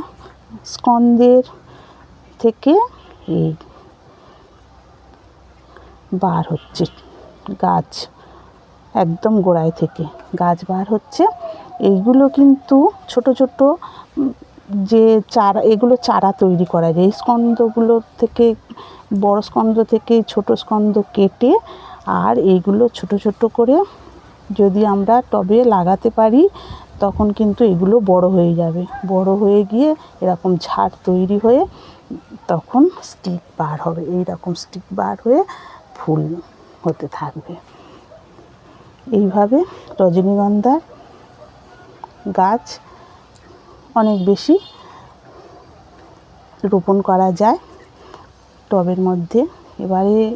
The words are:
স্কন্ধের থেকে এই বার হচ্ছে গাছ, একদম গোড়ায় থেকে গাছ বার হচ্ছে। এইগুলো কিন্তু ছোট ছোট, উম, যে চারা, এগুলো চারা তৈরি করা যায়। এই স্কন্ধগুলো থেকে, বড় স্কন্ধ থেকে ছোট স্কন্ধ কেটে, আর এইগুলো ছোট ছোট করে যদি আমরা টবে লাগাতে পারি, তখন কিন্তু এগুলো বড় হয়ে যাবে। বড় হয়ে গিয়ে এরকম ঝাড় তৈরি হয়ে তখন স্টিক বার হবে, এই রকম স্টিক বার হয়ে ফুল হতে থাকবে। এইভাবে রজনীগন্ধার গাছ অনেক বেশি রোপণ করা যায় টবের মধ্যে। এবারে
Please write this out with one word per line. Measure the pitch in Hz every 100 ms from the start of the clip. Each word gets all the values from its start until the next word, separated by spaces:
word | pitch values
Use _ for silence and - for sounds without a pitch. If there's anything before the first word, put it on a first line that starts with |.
| 320 - - - _ 226 -
স্কন্ধের | - - 240 240 240 247 254 254 - - - - - - - - _
থেকে | 226 220 - 349 494 - - - -
এই | 165 160 156 - - - _ _ - - - _ _ _ - _ _ _ - _ _ _ _ _ - - - _
বার | 185 185 170 165
হচ্ছে | 160 - - 170 - - - - - - 196
গাছ, | 185 175 - - - _ - - - _ _ _ _ -
একদম | 175 165 220 220
গোড়ায় | 185 170 160 -
থেকে | 156 - 160 - - 180
গাছ | 175 175 -
বার | 185 196
হচ্ছে। | 214 - - 370 719 679 640 - -
এইগুলো | 196 196 208 262 277
কিন্তু | 269 277 269 - 269 330 - -
ছোট | - 247
ছোট, | 247 262 -
উম, | 277 339 - - - - 269 - - - - 202
যে | 196 226 220 220 202
চারা, | 240 202 196
এগুলো | 202 214 240 247
চারা | - 202 190
তৈরি | 196 190 175 180
করা | 175 165
যায়। | 165 185
এই | 214
স্কন্ধগুলো | - 233 233 226 226 226 226 233 220 -
থেকে, | 226 - 233 220 - - - - - 202
বড় | 202 202
স্কন্ধ | 202 - 226 220
থেকে | 220 226 - 233 214
ছোট | - 202
স্কন্ধ | 220 - 214 208 208 202
কেটে, | - 196 - 247 403 - - - - - 185
আর | 180 240
এইগুলো | 190 185 175 202 240
ছোট | - 185 202
ছোট | 220 202 233
করে | - 233 294 403 - - - - - -
যদি | 202 202 190 208
আমরা | 196 196 233 254
টবে | 208 185 220 247
লাগাতে | 202 175 190 233
পারি, | 220 220 240 381 - - - - -
তখন | 202 190 208
কিন্তু | 202 214 196
এগুলো | 233 175 185 233
বড় | 196 180 180
হয়ে | 190 175 170
যাবে। | 170 165 180 - 185
বড় | 190 190 196
হয়ে | 208 202
গিয়ে | 202 220 294 311 - -
এরকম | 185 175 190 180
ঝাড় | - - 190 -
তৈরি | - 180 185 202
হয়ে | 226 254 381 - - - _ - - 220 -
তখন | 170 - 247 330 -
স্টিক | - - 190 175 - -
বার | 160 151
হবে, | - 165 165
এই | 180
রকম | 180 175 -
স্টিক | 170 - 185 -
বার | 190 190 202
হয়ে | 226 277 392 - - - - -
ফুল | - 156 151 170 - _ - -
হতে | - 160 143
থাকবে। | - 147 151 - 170 - - - - - - _ - - - - - - - -
এইভাবে | 220 202 196 208 262 370 - - -
রজনীগন্ধার | 190 170 185 202 202 208 220 294 - - - - - - - - - - - - - - 208 196
গাছ | 220 233 - - - - - - _ - - - - - - -
অনেক | 220 208 185
বেশি | 202 - 359 - - - - - - - - - - - - - - - - _ - - -
রোপণ | 196 196 175 196
করা | 196 185 190
যায় | 175 208 330 - - - _ - - - _ _ _ _
টবের | 196 175 180
মধ্যে। | 185 180 170 226 320 - - -
এবারে | 190 185 196 214 220